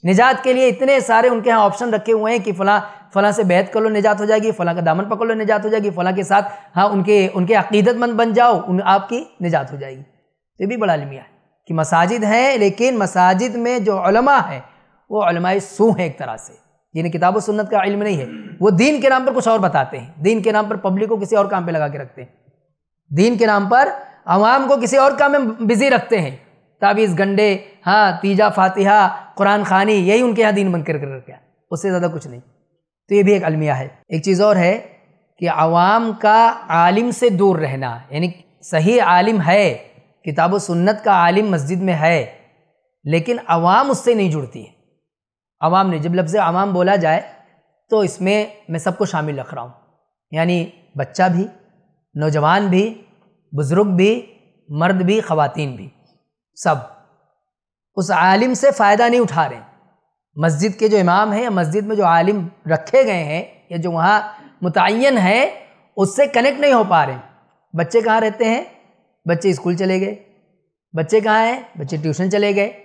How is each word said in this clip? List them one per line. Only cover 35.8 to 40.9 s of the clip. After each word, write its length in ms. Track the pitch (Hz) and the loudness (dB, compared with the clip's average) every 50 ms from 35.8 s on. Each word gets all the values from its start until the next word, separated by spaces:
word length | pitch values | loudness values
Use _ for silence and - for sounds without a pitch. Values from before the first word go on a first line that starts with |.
| 175 190 208 233 233 226 214 | 2 4 2 2 0 -2 -6
का 220 | - - 208 214 226 233 233 226 - - - 160 | -2 2 2 4 6 4 4 2 -2 -6 -2 0
आलिम 360 | 165 170 180 185 208 240 247 | 2 2 4 2 2 -2 -2
से 180 | 226 - 254 240 | -4 0 0 0
दूर 260 | 196 175 202 196 185 160 | 2 4 2 2 2 0
रहना, 320 | 156 135 135 135 131 123 117 120 - - | -2 -4 -6 -6 -8 -8 -10 -12 -14 -10
यानी 200 | 143 151 175 180 175 - _ _ _ _ - | -6 -4 -4 -4 -6 -10 _ _ _ _ -14
सही 340 | - - 156 156 190 233 240 | -4 -2 0 2 4 4 4
आलिम 420 | 208 170 180 180 185 214 226 202 | 4 4 4 4 4 4 2 0
है, 320 | 160 156 180 208 208 170 120 - - - _ - _ _ _ _ _ | 2 2 2 4 4 2 0 -4 -12 -20 _ -20 _ _ _ _ _
किताब 280 | 156 151 151 165 180 | -6 -2 0 0 0
और 80 | 190 202 | 0 -2
सुन्नत 420 | 196 - 170 170 175 196 | -2 -2 -2 0 2 0